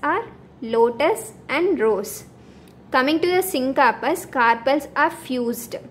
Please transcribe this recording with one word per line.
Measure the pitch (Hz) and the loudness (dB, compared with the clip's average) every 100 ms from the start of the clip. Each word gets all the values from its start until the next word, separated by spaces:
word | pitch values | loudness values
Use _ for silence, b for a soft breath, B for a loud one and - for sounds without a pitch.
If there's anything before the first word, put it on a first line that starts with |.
are | 294 359 453 - - - | -2 -2 -4 -14 -20 -14
lotus | 226 226 233 240 311 415 - - - | -2 2 2 2 0 0 -6 -14 -4
and | 277 359 330 | 0 0 2
rose. | 220 202 208 - - - B B B B - | 2 0 -4 -10 -16 -20 B B B B -2
Coming | 269 262 320 | 0 2 2
to | 349 | 2
the | 359 | 2
syncarpus, | 370 285 254 269 254 - 247 339 - | 0 -2 0 2 2 2 -2 -2 -2
carpels | 269 233 226 262 294 285 | 2 2 2 2 0 0
are | - 302 | 0 0
fused. | - - 254 233 233 - - - | -2 -6 -4 -2 -4 -8 -14 -14